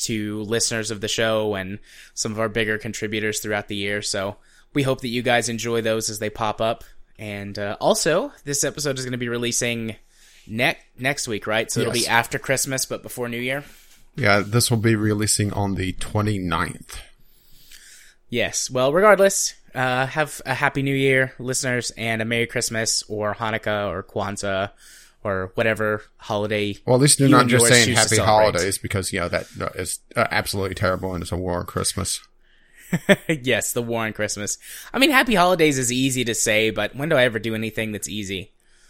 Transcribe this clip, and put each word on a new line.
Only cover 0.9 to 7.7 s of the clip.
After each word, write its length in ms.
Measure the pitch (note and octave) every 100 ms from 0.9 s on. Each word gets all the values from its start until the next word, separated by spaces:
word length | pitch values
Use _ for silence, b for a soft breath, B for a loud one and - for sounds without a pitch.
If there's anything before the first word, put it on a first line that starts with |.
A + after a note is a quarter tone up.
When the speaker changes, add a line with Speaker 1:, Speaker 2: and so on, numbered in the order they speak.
Speaker 1:
of 80 | G#2
the 80 | A2
show 480 | - A2+ A2 G#2+ G2
and 240 | F#2+ G#2 B B B
some 160 | - B2+
of 80 | G#2+
our 100 | A2+
bigger 300 | A2+ A2 G#2+
contributors 640 | A2+ - G#2+ G#2+ G#2+ G#2
throughout 260 | G#2+ G#2 -
the 80 |
year. 260 | G#2 G2+ G#2
So 360 | - G#2 G2 - b b b
we 100 | D3
hope 160 | C3+ C3
that 80 | B2
you 140 | A#2+
guys 260 | A#2+ A#2+ A#2
enjoy 320 | A#2 A#2 A#2
those 280 | A2+ A2 A2
as 120 | G#2+
they 100 | G#2+
pop 300 | - A2 -
up. 240 | A2+ A#2 - - - -
And, 380 | G#2+ G2+ G2+ G2+
uh, 200 | G2+